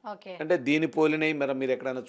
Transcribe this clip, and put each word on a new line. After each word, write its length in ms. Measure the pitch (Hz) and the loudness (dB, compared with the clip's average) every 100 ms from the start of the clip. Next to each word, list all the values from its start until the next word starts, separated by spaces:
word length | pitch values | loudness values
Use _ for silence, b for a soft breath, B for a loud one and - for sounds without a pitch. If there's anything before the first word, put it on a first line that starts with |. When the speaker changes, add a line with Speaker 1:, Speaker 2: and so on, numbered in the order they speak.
| 233 | -12
Speaker 1:
ఓకే. 260 | 202 196 180 | -12 -12 -10
Speaker 2:
అంటే 160 | 156 180 | 0 0
దీని 300 | 127 147 160 | 2 2 2
పోలినవి 460 | 160 156 156 156 | 2 2 4 0
మరి 220 | 151 139 | 0 -2
మీరు 160 | 131 135 | 0 0
ఎక్కడైనా 320 | 123 127 127 | 0 -2 -6